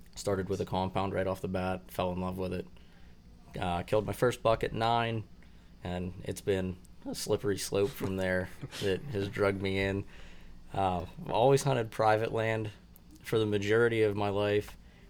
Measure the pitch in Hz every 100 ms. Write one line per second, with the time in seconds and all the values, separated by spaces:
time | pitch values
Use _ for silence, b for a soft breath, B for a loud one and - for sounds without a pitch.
0 | - - - 95 92 95 - 92 92 92
1 | 98 95 95 92 92 92 92 92 - -
2 | 92 90 92 92 92 92 - - b b
3 | b b - - - - 90 87 90 107
4 | 101 101 123 - 113 113 117 110 113 117
5 | 117 113 107 - b b b - 90 90
6 | 90 92 101 98 - 95 92 90 - -
7 | - - - 104 104 95 - 101 101 -
8 | 95 95 92 92 90 - - - 101 90
9 | - 98 98 101 101 98 95 95 98 98
10 | B B B B B B - 98 95 90
11 | 90 - 87 95 131 139 139 127 113 -
12 | 110 107 113 113 110 110 107 - - -
13 | - - - 117 107 104 101 110 117 113
14 | 107 101 101 101 104 104 - - b b